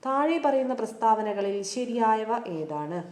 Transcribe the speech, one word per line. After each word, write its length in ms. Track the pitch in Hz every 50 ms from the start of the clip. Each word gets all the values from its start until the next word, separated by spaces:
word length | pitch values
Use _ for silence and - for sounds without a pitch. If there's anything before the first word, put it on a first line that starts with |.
| -
താഴെ 320 | 262 269 277 294 311 330 330
പറയുന്ന 360 | 320 285 269 269 262 254 247
പ്രസ്താവനകളിൽ 880 | 233 220 220 - - - 226 220 214 214 214 202 202 202 196 196 202
ശരിയായവ 840 | 196 190 - 254 247 233 233 240 226 220 220 220 220 220 220 - 233 -
ഏതാണ്? 500 | 175 160 156 156 151 147 147 151 175 175 175 -